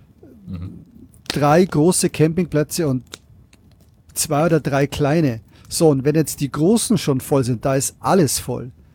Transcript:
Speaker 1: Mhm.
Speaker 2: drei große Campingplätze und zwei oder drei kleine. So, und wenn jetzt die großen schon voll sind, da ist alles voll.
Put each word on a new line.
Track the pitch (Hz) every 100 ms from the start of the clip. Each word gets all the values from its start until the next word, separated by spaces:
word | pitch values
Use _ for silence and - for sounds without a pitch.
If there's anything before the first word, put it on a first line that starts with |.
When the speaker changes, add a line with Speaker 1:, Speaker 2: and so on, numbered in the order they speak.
| _ _ - - 185
Speaker 1:
Mhm. | 90 90 85 - - - - -
Speaker 2:
drei | - 143 156
große | 190 151 160 180 175
Campingplätze | - 156 165 180 147 147 - 160
und | 127 120 - _ - _ _ _ _ _ _ _
zwei | - 160 147 165
oder | 160
drei | 135 135 139
kleine. | - 139 156 151 113 - - -
So, | - 165
und | 139 131
wenn |
jetzt | 151 147 -
die | 139
großen | 147 160 226 - 156
schon | - 131
voll | - 143
sind, | 120 120 139
da |
ist | 135 131 -
alles | 127 180 143 -
voll. | - 123 127 - -